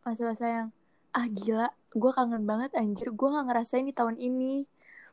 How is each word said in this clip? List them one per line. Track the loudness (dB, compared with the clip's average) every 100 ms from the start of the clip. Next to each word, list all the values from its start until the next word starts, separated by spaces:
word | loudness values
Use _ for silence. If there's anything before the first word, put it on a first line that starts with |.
masa-masa | -6 -2 -2 -2 -2
yang, | -2 -4 -10 _ _ _
ah, | -2 -2
gila, | -2 0 2 0 -4 _
gue | 2 4
kangen | 4 2 0
banget, | 0 0 0 0
anjir, | 0 0 -4
gue | 0 2
gak | 2 0
ngerasain | 0 0 0 0
di | 0
tahun | 0 0
ini. | -2 0 0 -2 -4 _ -20 -20 -20